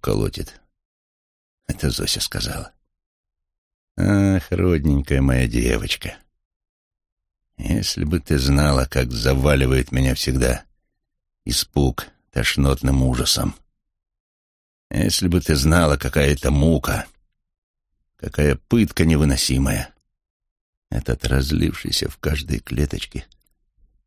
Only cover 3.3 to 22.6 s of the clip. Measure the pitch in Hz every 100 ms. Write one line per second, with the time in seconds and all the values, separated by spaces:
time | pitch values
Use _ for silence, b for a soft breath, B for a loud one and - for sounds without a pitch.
3.3 | _ _ _ _ _ _ - 92 101 98
4.3 | 95 - 90 90 85 76 71 69 69 67
5.3 | 64 62 58 60 58 - - - - _
6.3 | _ _ _ _ _ _ _ _ _ _
7.3 | _ _ - - - 95 - 80 85 -
8.3 | 73 65 71 73 67 65 67 62 60 57
9.3 | 67 67 69 65 65 64 64 65 64 -
10.3 | 64 62 62 - _ _ _ _ _ _
11.3 | _ - 58 - - 69 - - _ _
12.3 | - 57 - 67 67 65 67 64 62 62
13.3 | - 50 - _ _ _ _ _ _ _
14.3 | _ _ _ _ _ - - 76 - 92
15.3 | 87 - 76 71 85 80 71 67 76 71
16.3 | 71 - 71 76 78 - - - _ _
17.3 | _ _ _ _ _ _ _ _ _ -
18.3 | - 76 65 - 117 98 - 82 78 76
19.3 | 65 - 65 67 - 65 _ _ _ _
20.3 | _ _ _ _ _ - 57 60 60 -
21.3 | 65 67 76 78 - - - - - 80
22.3 | 76 - -